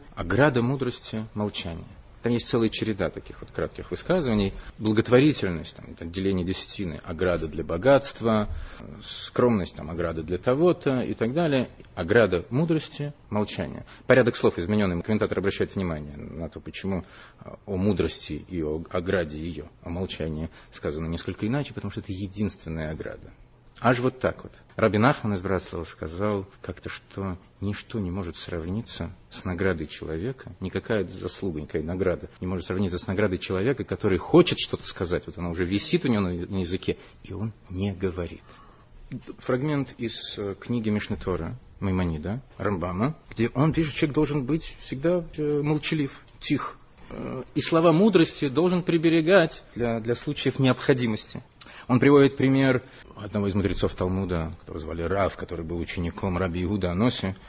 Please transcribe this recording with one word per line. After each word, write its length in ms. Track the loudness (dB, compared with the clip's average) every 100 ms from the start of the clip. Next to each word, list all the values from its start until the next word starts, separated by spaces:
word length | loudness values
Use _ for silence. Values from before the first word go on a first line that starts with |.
| -6
"Ограда 480 | -8 0 4 6 6
мудрости — 640 | 2 0 -2 -6 -8 -8 -6
молчание". 540 | -4 -4 -4 -8 -10 -12 -18 -20 -6
Там 100 | 0
есть 160 | 0 0
целая 220 | 2 2
череда 400 | 0 -2 0 -2
таких 320 | -4 -12 -14
вот 80 | -10
кратких 400 | -6 -6 -6 -8
высказываний. 640 | -6 0 2 4 2 2 -2 -12 -4
Благотворительность, 1000 | 2 2 6 6 6 4 -2 -2 -6 -14
там, 100 | -16 -12
отделение 460 | -8 -2 0 0 0
десятины, 540 | -4 -6 -8 -8 -8
ограда 440 | -10 -2 0 0 -2
для 160 | -6
богатства, 840 | -4 0 6 4 4 -2 0 2 0 -6 -10 -12
э, 40 | -14 -14
скромность, 760 | -12 -10 -4 2 4 4 0 -6
там, 140 | -6
ограда 320 | -2 -2 -4
для 160 | -4 -2
того-то 600 | 0 4 4 4 0 0
и 160 | -2 -2
так 180 | -2
далее. 360 | 0 2 2 0 -6 -12 -6
Ограда 500 | 4 6 6 4 0
мудрости — 600 | 0 2 0 -2 -8 -8 -10 -4
молчание. 520 | -2 -2 -4 -6 -8 -14 -4 4
Порядок 300 | 6 6 4
слов 240 | 2 2
измененный. 420 | 2 2 2 0
Комментатор 380 | 0 0 0 0
обращает 340 | 0 0 -2
внимание 440 | -2 -2 -4 -6 -12
на 320 | -12 -8 -10
то, 100 | -10
почему, 440 | -12 -8 -4 -4 -6 -14 -20 -20
э, 60 | -18 -14 -6
о 120 | 0
мудрости 680 | 2 2 0 -4 -8 -10 -6
и 140 | -4
о 220 | -2 -4 -4
ограде 480 | -4 0 0 0 -6
ее, 300 | -8 -10 -12 -14
о 80 | -8
молчании 600 | -6 -6 -4 -4 -4 -6 -10 -20
сказано 360 | -8 -6 -4 -4
несколько 400 | -4 -6 -4 -2
иначе, 260 | -2 -4
потому 160 | -8 -8
что 120 | -8
это 100 | -8
единственная 800 | -8 -6 -4 -4 -4 -8 -6 -6
ограда. 400 | -6 -8 -12 -16 -20 -20 -20 -20 0
Аж 180 | 4 4
вот 200 | 2 0
так 240 | -2 -2
вот. 100 | -8 -18 -14 2
Раби 200 | 4 6
Нахман 360 | 6 4 0
из 80 | -2
Братслава 420 | 0 -2 -2 -8 -8
сказал 600 | -8 -8 -2 0 0 -4 -10
как-то, 280 | -12 -10 -10
что 480 | -12 -12 -6 -6 -6 -12 -8
ничто 380 | -6 -6 -6 -4
не 120 | -4
может 240 | -4 -6 -8
сравниться 760 | -6 -6 -4 -4 -6 -8 -8 -10 -14
с 160 | -8 -6
наградой 420 | 0 0 0 -4
человека, 640 | -8 -6 -4 -6 -8 -12 -10
никакая 460 | -6 -4 -2 -2 -2
заслуга, 560 | -6 -8 -4 -4 -4
никакая 220 | -4 -4
награда 460 | -4 0 0 0 -6 -8
не 60 | -6
может 180 | -4 -4
сравниться 320 | -2 -2 -2
с 100 | -2
наградой 300 | 0 0 0
человека, 460 | -2 -2 0 -2
который 340 | -4 -2 0 0
хочет 420 | 6 6 6 2
что-то 260 | -2 -4 -6
сказать, 380 | -6 -2 -2 -4
вот 100 | -6
она 120 | -4
уже 160 | -2 0
висит 400 | 0 2 0 2
у 40 |
него 140 | 2
на, 80 | 0
на 280 | -2 -4 -4
языке, 380 | -2 -2 -2 -6 -10 -20
и 100 | -12
он 200 | -6 -6 -8 -10
не 240 | -4 -4
говорит. 500 | -2 -4 -4 -6 -10 -18 -20 -20 -20 -20 -20 -14 -12 -12 -10
Фрагмент 540 | -2 0 0 0 -2 -4
из, 400 | -6 -6 -8 -6
э, 180 | -6 -6
книги 300 | -4 -2 0
Мишны 260 | 0 -2 -4
Тора 420 | -2 -2 -4 -8 -14 -6
Маймонида, 640 | -2 0 0 -2 -4 -6 -8 -4
Рамбама, 580 | -2 0 -2 0 -2 -2 -8
где 200 | -2 0
он 220 | 2 2
пишет, 220 | 2 -2
человек 220 | 0 0 2
должен 300 | 0 0 -2
быть 300 | -2 -4 -14
всегда, 440 | -10 -2 0 0 -2 -4
э, 240 | 0 0
молчалив, 500 | 2 0 0 -2 -2 -6 -20 -12
тих. 380 | -2 -2 -2 -10 -20 -20 -14
Э, 320 | -10 -8 -8 -6
и 80 | -2
слова 320 | 2 6 8
мудрости 560 | 8 8 8 4 2 0
должен 340 | 2 4 4
приберегать 800 | 2 2 4 4 6 6 6 0 -12
для, 260 | -2 0 0
для 160 | -2 -2
случаев 440 | -4 -2 0 4
необходимости. 840 | 4 4 4 4 2 -2 -6 -14 -16 -20 -20 -12 2
Он 120 | 6
приводит 360 | 8 10 8 6
пример 460 | 4 6 4 2 -2 -14 -20 -14
одного 320 | -4 0 2
из 60 |
мудрецов 400 | 2 2 2 0
Талмуда, 600 | 0 0 0 0 -2 -2 -6
которого 180 | -12 -10
звали 240 | -8 -4
Рав, 340 | -2 0 0 0
который 260 | -4 -4
был 140 | -4 -4
учеником 600 | -4 -4 -4 -2 -2 0
Раби 260 | 0 0
Иуда 280 | -2 0 0
Аноси, 440 | 2 2 0 -4 -6